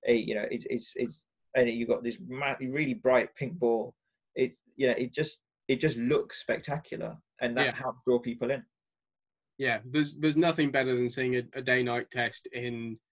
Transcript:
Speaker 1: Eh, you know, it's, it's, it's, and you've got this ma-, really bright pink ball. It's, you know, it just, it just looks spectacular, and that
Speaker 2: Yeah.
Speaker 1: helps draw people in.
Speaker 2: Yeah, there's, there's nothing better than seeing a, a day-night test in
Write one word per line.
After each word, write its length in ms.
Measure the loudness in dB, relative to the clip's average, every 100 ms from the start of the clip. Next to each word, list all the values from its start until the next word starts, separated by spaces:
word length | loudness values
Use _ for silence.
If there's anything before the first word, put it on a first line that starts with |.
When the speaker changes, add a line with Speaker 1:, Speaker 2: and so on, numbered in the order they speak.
| 4
Speaker 1:
Eh, 60 |
you 220 | 2 2
know, 120 | -4 -4
it's, 140 | -6 -4
it's, 240 | -6 -6 -6
it's, 300 | -6 -6 _ _ _ 2
and 120 | 2
you've 200 | 2 0
got 140 | 0
this 140 | -2 -6 -8
ma-, 260 | -4 -2 -2
really 340 | -4 -2 -2
bright 400 | 0 4 4 4
pink 240 | -4 -8 0
ball. 360 | 2 2 0 -10 _ _ _ -2
It's, 260 | -2 -2 _ 0
you 100 | 0
know, 80 | 2
it 160 | -2
just, 280 | -2 -4 -6 _ _ _
it 120 | 2
just 180 | 2 2
looks 420 | 2 2 0 -8
spectacular, 760 | -4 -4 -2 -8 -8 -8 -8 -10 _ _
and 120 | -4 0
that 80 | 0
Speaker 2:
Yeah. 80 |
Speaker 1:
helps 300 | -2 -6 -6
draw 140 | 2 2
people 300 | 2 -4 -2
in. 100 | -4 -6 _ _ _ _ _ _ _ _ _
Speaker 2:
Yeah, 220 | -2 -2
there's, 300 | 0 0 0 2
there's 180 | 2 4
nothing 320 | 4 4 2
better 240 | 2 2
than 160 | 2 0
seeing 260 | 0 0 0
a, 60 | -2
a 60 | -8
day-night 500 | 0 2 2 -2 -4
test 380 | -4 -4 -4 -14
in 460 | -8 -6 -6 -8 -10 _